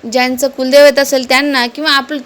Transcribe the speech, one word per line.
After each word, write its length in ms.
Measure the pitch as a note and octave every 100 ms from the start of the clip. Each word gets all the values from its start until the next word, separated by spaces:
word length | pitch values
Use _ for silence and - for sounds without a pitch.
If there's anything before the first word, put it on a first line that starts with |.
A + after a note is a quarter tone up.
| A#3
ज्यांचं 360 | B3 B3+ B3+ C#4
कुलदैवत 500 | C4 C4 C#4 C#4+ C4+
असेल 300 | C4+ C4+ B3+
त्यांना 380 | C4 D4 C4+ A#3+
किंवा 240 | A#3+ D4+
आपलं, 280 | C#4 C4+ D4